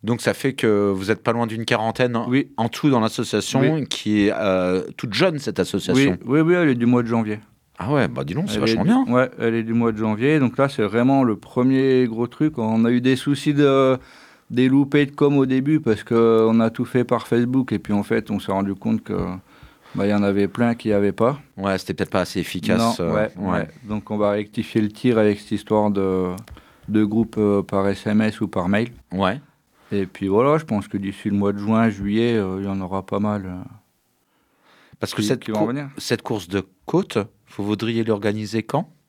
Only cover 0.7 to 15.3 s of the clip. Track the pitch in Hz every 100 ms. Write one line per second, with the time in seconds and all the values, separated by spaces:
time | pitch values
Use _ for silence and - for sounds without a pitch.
0.7 | 104 101 95 98 110 - 117 117 113 113
1.7 | 117 110 113 127 117 117 127 - - 113
2.7 | - 151 127 110 - 113 107 95 131 143
3.7 | 160 127 - - 107 101 - 101 92 90
4.7 | 92 - - 123 104 185 156 120 95 90
5.7 | 101 - 127 139 90 - 143 160 180 165
6.7 | 123 117 123 117 117 110 107 - _ _
7.7 | _ 87 147 98 62 71 98 196 214 110
8.7 | 113 156 247 254 123 127 - 117 113 110
9.7 | 117 117 110 110 107 131 156 131 - 139
10.7 | 139 104 110 123 139 127 101 - - 127
11.7 | 135 135 131 123 113 120 - 156 151 110
12.7 | 113 117 123 123 131 - 143 151 143 147
13.7 | 135 135 127 - - - - _ 117 127
14.7 | 135 143 147 143 143 147